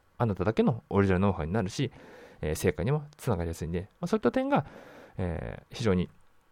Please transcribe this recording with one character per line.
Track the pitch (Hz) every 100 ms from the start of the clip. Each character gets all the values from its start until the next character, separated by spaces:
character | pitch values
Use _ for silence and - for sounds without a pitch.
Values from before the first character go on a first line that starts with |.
| _ -
あ | 117
な | 95
た |
だ | 95
け | 113
の | 226 113 -
オ | 98
リ | 98
ジ |
ナ | 90
ル |
ノ | 101
ウ |
ハ | 90
ウ | 78
に |
な | 110
る | 92
し、 | - 143 - - - - -
え | 78
ー、 | 80
成 | 92
果 | -
に | 82
も | 151 147 -
つ | -
な | 87
が | 85
り |
や |
す | 82
い | 78
ん |
で、 | 87 95 -
ま | 175
あ、 |
そ | 220
う |
い |
っ |
た | 240
点 | 262 269
が、 | 285 - - - - - -
え | 87 82 57 - -
ー、 | -
非 | 113
常 |
に | 90 92 - - _ _